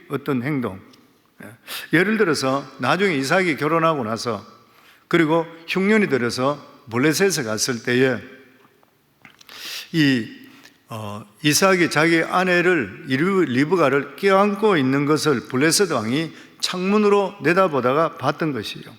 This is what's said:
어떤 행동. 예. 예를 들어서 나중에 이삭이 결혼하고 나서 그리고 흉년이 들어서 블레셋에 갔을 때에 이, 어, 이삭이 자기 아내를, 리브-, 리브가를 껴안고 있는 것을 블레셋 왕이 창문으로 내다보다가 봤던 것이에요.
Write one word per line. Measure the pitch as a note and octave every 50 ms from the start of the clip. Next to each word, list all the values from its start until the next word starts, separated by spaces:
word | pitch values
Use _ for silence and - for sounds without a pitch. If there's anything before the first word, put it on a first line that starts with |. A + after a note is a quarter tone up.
| - -
어떤 | D3 C3 - D3+ C#3 B2
행동. | A#2 D3 D#3 C3+ A#2 G2+ F#2 F#2+ - - - - _ _ _ _ _ _ _ -
예. | - G#2 - - _ - - - - - D3+ D#3+
예를 | F#3+ G3+ A3
들어서 | G#3 G#3+ E3+ C#3+ - C3 C3 C3 C#3 C#3+ - - -
나중에 | B2+ B2+ D#3 F3+ G#3 G3 D#3+
이삭이 | C3+ C3+ C3 E3+ F#3+ F#3 F3 C#3+
결혼하고 | A2 C#3+ D3+ E3 E3 E3 E3 D#3+ C#3+ A2+
나서 | A2 A2+ G#2+ - A#2+ G#2+ G2+ G#2 - - - _ _ _ _ _ - _ _ _ -
그리고 | - E3+ D#3+ D3 E3 E3 D#3+ E3 - - - -
흉년이 | - F#3 F#3+ G3+ A3 G#3+ G3 D3
들어서 | C3+ B2 A#2+ A#2 A2 B2 B2+ C#3 D3 C#3+ - - - - _ A2
블레셋에 | A2 A#2+ C3+ D#3+ D3+ - G3 G3 - D#3+ A#2+
갔을 | G#2+ A2 G#2+ - - B2 A2+
때에 | - B2+ B2 B2+ C3 C3 B2 G2+ - - - - - - _ _ _ _ _ _ _ _ _ _ _ _ _ _ - - _ _ - - - - - - - - - -
이, | - E3 D3 C#3 C3 A#2+ G#2+ - - - - - - - - - _ _ _ -
어, | A#2 G#2+ G#2+ G2+ G2+ G#2+ - - _ _
이삭이 | - D3 C#3+ - G3 F#3+ F#3+ F3+ E3 C3+
자기 | - D3 D#3+ E3 E3+ D#3+
아내를, | D#3+ - - F3+ F#3 F#3 F3 F3 E3 F3+ F3+ D#3 A2 F#2 A2+ - - C3+
리브-, | C3 C3 D#3+ F#3+ G3+ F#3+ E3
리브가를 | C3+ A#2 B2+ D3 D#3 F#3+ F3 D#3 C3 C#3 C#3+ - - -
껴안고 | - G3 G3 F#3+ F#3+ G3+ G#3 G3+ G3+ A3 G#3+ F#3+
있는 | D3+ C3 C3 C3+ C#3+ D3
것을 | C#3 D#3 C#3+ - D3+ C#3 A2+ - -
블레셋 | - B2+ D3 E3 D#3 - G3+ E3
왕이 | D3+ A#2+ G#2+ A2 B2+ D#3 E3 D3 - - - - _ -
창문으로 | - - - F3+ F3+ F#3+ G#3 G#3+ G#3 G3+ G3+ G3+ G3 F3+ - -
내다보다가 | C3+ D3+ F3 F#3+ F#3+ F3 D3 C3 A#2 B2 C3+ D3+ E3 D3 - -
봤던 | B2+ C#3+ D3+ - E3+ D#3
것이에요. | C3 A2+ G2+ - - - - - -